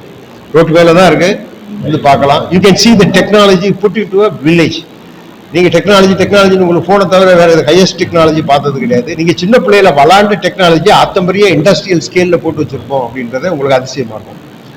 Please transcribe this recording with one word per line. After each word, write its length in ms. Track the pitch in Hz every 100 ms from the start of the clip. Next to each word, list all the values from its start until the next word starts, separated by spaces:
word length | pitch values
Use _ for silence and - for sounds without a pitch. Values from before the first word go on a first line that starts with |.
| - - - - -
ரோட்டு 180 | 151 165
மேல 220 | 160 170
தான் 140 | 165 180
இருக்கு, 320 | 151 175 214 - - - -
வந்து 180 | 139 151
பார்க்கலாம். 520 | 143 135 139 151 -
You 80 | 175
can 160 | 196 180
see 100 | 233 202
the 80 | 175
technology 640 | 180 185 208 202 185 196 -
put 120 | 208 214
into 240 | 185 190
a 100 | 214 135 143
village. 320 | 170 151 - - - - - - - -
நீங்க 260 | 156 180 170
டெக்னாலஜி, 340 | 190 196 190
டெக்னாலஜின்னு 460 | 185 185 202 196 185
உங்களுக்கு 320 | 180 170 170
போனை 140 | 202 185
தவிர 300 | 185 190 175
வேற 160 | 170
எது 100 | 165
ஹையஸ்ட் 360 | 139 175 185 -
டெக்னாலஜி 440 | 180 170 160 156 151
பார்த்தது 340 | 139 143 135
கிடையாது. 360 | 120 123 147 165
நீங்க 180 | 170 -
சின்ன 220 | 180 240
பிள்ளையில 360 | - 202 190
விளாண்ட 420 | 143 147 190 208 202
டெக்னாலஜி 540 | 180 - 175 165 185
அத்தம்பரிய 560 | 156 151 196 180 196 202 147
இண்டஸ்ட்ரியல் 440 | 160 180 - 170 -
ஸ்கேல்ல 260 | 185 180 165
போட்டு 260 | 160 151
வச்சிருப்போம் 420 | 143 131 120 135 120
அப்படின்றத 420 | 131 120 127 156
உங்களுக்கு 260 | 156 139
அதிசயமா 420 | 131 127 143 113 107
இருக்கும். 260 | 101 - - - -